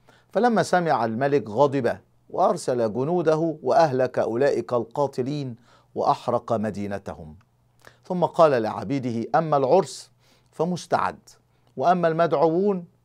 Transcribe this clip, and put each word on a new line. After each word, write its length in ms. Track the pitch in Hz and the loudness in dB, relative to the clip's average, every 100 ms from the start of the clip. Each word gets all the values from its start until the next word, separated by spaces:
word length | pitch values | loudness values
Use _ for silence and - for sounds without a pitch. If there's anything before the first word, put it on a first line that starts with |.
| _ _ _ | _ _ _
فلما 340 | 190 240 214 | 0 2 2
سمع 420 | 156 180 165 127 113 | 2 2 2 0 0
الملك 440 | 113 143 139 107 | 0 0 0 0
غضب 480 | 107 143 139 117 95 _ _ _ | 2 2 2 -2 -4 _ _ _
وأرسل 640 | - 196 175 - 123 113 | 0 0 0 -2 -2 -2
جنوده 640 | 107 139 180 160 156 165 151 | -2 -2 0 0 0 0 -4
وأهلك 560 | 127 127 160 131 127 127 | 0 4 4 2 0 0
أولئك 540 | 104 113 139 - 117 | -2 0 0 0 -2
القاتلين 840 | 123 107 - 139 139 127 147 135 113 _ _ _ - | -4 -4 -2 -2 -2 -6 -6 -8 -12 _ _ _ -4
وأحرق 580 | 110 143 - 117 - | 0 0 -2 -4 -2
مدينتهم." 840 | 113 107 95 101 98 - 82 78 78 _ _ _ _ - _ - | -4 -2 -6 -8 -8 -10 -14 -16 -20 _ _ _ _ -20 _ -8
ثم 200 | 180 156 | -2 0
قال 360 | - 160 127 | 4 4 4
لعبيده: 800 | 107 104 101 139 123 113 113 151 | 0 -4 -4 -4 -4 -4 -2 -2
"أما 180 | 160 143 | 0 0
العرس 540 | 131 180 - - - _ _ _ _ | 4 2 2 -6 -18 _ _ _ _
فمستعد، 680 | - 165 180 - 113 92 - - - _ _ _ - | -6 -4 -4 -2 -2 -2 -4 -16 -20 _ _ _ -2
وأما 300 | 143 180 170 | 0 2 2
المدعوون 800 | 160 170 147 160 165 202 190 175 _ | 2 2 2 2 2 0 -2 -6 _